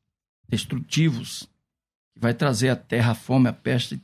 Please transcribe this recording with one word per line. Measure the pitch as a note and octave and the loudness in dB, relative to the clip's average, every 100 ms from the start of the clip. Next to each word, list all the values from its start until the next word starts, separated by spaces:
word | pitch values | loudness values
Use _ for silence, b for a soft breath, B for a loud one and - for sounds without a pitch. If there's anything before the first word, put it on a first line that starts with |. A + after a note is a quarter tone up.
| _ _ _ _ - | _ _ _ _ -6
destrutivos, | A2 - B2+ - D3+ D#3+ A#2 - - - _ _ _ _ _ _ | -4 -4 -8 -2 2 2 0 -8 -14 -16 _ _ _ _ _ _
que | - | -4
vai | A#2 | -2
trazer | A#2 D3 G#2+ C3 | 0 0 2 0
à | B2 | 0
terra | - A2 A#2 | -2 0 0
a | A2 | 0
fome, | - C3 B2 | 0 2 2
a | |
peste | - - B2+ - | 0 -2 -2 -2
e | C3+ | -10